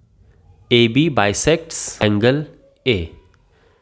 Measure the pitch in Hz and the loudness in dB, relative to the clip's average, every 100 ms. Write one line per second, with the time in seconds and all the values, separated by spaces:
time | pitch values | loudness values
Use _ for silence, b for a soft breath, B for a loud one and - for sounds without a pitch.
0 | _ _ _ _ _ _ - 120 117 120 | _ _ _ _ _ _ 0 4 4 2
1 | 165 117 104 101 147 165 - - - - | 0 0 0 0 0 -2 -4 -10 -10 -2
2 | 107 104 120 143 151 - _ _ 131 98 | 0 2 0 0 -4 -16 _ _ -4 -2
3 | 82 - _ _ _ _ _ _ | -4 -14 _ _ _ _ _ _